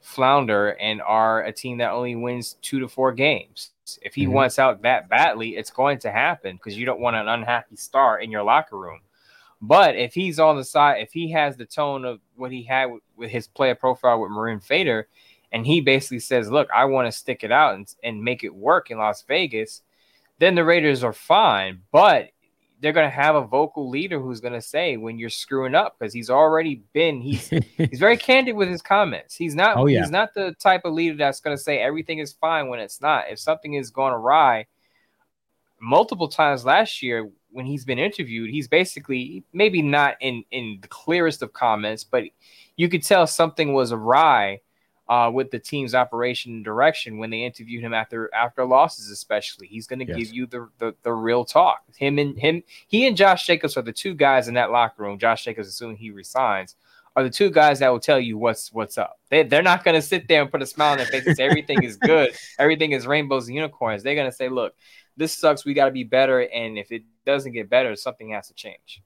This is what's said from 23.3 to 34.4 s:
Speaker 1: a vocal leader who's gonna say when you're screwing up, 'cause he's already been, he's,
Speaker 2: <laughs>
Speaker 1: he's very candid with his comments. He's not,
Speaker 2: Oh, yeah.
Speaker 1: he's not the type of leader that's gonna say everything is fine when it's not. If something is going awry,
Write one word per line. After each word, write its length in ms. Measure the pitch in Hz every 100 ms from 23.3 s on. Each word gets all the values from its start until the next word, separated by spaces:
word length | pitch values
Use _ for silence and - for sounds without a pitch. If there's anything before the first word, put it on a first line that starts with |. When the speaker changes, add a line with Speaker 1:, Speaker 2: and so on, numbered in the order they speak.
| 151
Speaker 1:
a 60 |
vocal 480 | 117 131 156 151 135
leader 300 | 131 185 160
who's 200 | 131 120
gonna 220 | 120 120
say 360 | - 147 175 120
when 200 | 113 113
you're 140 | 117
screwing 420 | - - 135 131
up, 240 | 147 208 _
'cause 160 | 110
he's 160 | 113 113
already 540 | 131 156 160 165 131 101
been, 260 | 147 165 139
he's, 280 | 123 135 -
Speaker 2:
<laughs> 260 | 160 - -
Speaker 1:
he's 220 | 156 127
very 200 | 196 233
candid 380 | - 262 254 214
with 140 | 185
his 140 | 175
comments. 520 | - 202 190 90 - -
He's 200 | 165 147
not, 220 | 202 202
Speaker 2:
Oh, 100 | 139
yeah. 140 | 120
Speaker 1:
he's 100 | 92
not 240 | 175 214 -
the 160 | 190 165
type 220 | 202 185 180
of 80 |
leader 220 | 156 170 147
that's 220 | 143 139
gonna 180 | 156 143
say 220 | 147 143
everything 400 | 120 156 160 156
is 140 | 147
fine 340 | - 160 160 135
when 120 | 120
it's 220 | 104 -
not. 300 | 147 143 73
If 80 | 107
something 340 | - 156 151
is 160 | 143 120
going 240 | 131 135
awry, 540 | 120 117 151